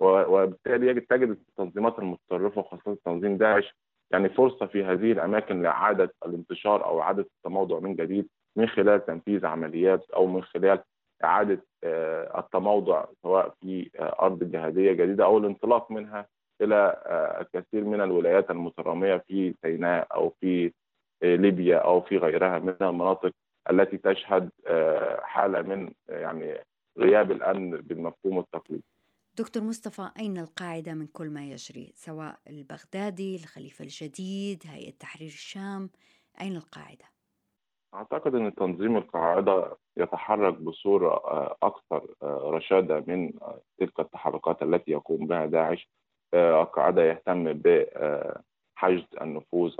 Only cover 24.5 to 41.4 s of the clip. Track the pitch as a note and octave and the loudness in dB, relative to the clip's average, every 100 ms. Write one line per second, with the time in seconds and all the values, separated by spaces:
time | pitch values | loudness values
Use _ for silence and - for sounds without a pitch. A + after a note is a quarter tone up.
24.5 | - - E2 D#2+ D#2 - - - - G2+ | -8 -2 0 2 0 -2 -4 -4 0 0
25.5 | F2+ F2 G2 F2+ - - E2 D#2+ D#2+ D#2+ | 0 -4 -6 -8 -14 -12 -10 -8 -8 -8
26.5 | - - _ _ - - G#2 G2+ F#2+ F#2 | -10 -14 _ _ 0 4 6 4 0 -2
27.5 | G2 F2+ D#2 D2 D#2+ E2 - F#2+ F#2 F2 | -2 -4 -8 -10 -8 -8 -6 -4 -4 -4
28.5 | E2 - D#2 - _ _ _ _ - A3+ | -10 -12 -14 -14 _ _ _ _ -12 -8
29.5 | A#3 A3 A3 G#3+ G3+ F#3 - A3 F#3 E3 | -8 -8 -8 -12 -12 -14 -10 -8 -8 -10
30.5 | - F3+ E3 E3 D#3 D#3 - D#3+ D3 C#3+ | -12 -12 -10 -10 -12 -12 -14 -12 -12 -14
31.5 | C3+ - C3 - _ - D#3 D3+ - - | -16 -18 -20 -20 _ -18 -14 -14 -16 -20
32.5 | D3+ C3+ D3+ _ F#3+ G#3 F#3 G3 F3+ D#3 | -20 -18 -20 _ -10 -8 -8 -10 -10 -14
33.5 | D3+ C3 - D3 - D3+ C3 F#3 G3 G3+ | -20 -20 -18 -18 -14 -16 -12 -10 -8 -8
34.5 | F#3+ D#3+ D3 - C3+ - D3+ D#3+ D3 - | -10 -14 -18 -18 -20 -20 -18 -18 -18 -16
35.5 | G3 G3 G3 F#3+ _ _ _ _ - G3 | -14 -12 -10 -12 _ _ _ _ -14 -10
36.5 | F3 - D3+ D3 - _ _ _ _ _ | -10 -12 -20 -20 -20 _ _ _ _ _
37.5 | _ _ _ _ F#2+ A2 D3+ D3+ B2+ G#2+ | _ _ _ _ -16 -8 -4 -2 -2 -2
38.5 | - F#2+ E2+ G#2+ A2 F2+ E2+ E2 F2+ G2 | -2 -4 -2 0 0 -2 -2 2 2 4
39.5 | F#2+ - - _ - F2 E2+ - G#2+ G2 | 2 0 -8 _ -4 -4 -4 -2 2 2
40.5 | - D#2 - G2+ G2 E2+ - - D2+ | 0 -6 -6 2 4 4 2 0 -4